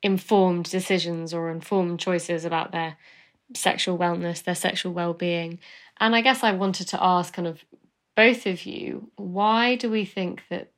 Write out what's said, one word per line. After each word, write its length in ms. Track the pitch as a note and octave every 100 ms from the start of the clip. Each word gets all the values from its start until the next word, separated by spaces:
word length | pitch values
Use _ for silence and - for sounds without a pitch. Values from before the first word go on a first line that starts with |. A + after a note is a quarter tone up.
informed 680 | G3+ F#3+ - G#3 F#3 F3 E3
decisions 640 | F#3 F#3 F#3 F3 E3+ E3
or 160 | E3+ E3
informed 480 | E3 - G3 F3 E3+
choices 460 | - F3+ E3+ E3+
about 260 | E3 D#3+ -
their 260 | E3 D#3+ D3+ - - _ _ _ A#3+
sexual 420 | - - - F3+
wellness, 460 | F3 E3+ F3 E3+
their 100 | -
sexual 380 | F3 - F#3+ F3+
well-being. 680 | F3 E3+ E3+ F3 E3+ E3 E3+ - - - _
And 160 | A3
I 60 | A#3
guess 240 | A#3 B3+
I 80 | A3+
wanted 340 | F#3+ G3 F#3 F3+
to 140 | -
ask 300 | F#3 F3+ F3
kind 140 | - E3+
of 160 | D#3 - _ _ _ _
both 320 | - A3+ A#3 G#3
of 180 | F#3
you, 460 | - - - - A3 _
why 580 | G3 F3+ G#3 A3+ A#3+
do 160 | B3 B3
we 140 | A3
think 400 | G3+ - F3+ - -
that 200 | F3 -